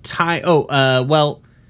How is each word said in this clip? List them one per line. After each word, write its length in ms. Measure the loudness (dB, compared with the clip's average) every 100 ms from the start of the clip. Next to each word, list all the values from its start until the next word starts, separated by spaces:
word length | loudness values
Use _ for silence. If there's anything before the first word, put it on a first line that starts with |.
time, 380 | -8 -4 -2 -2 0
oh, 180 | 0 0
uh, 380 | 0 2 0 2
well, 340 | 2 0 -2 _ _ _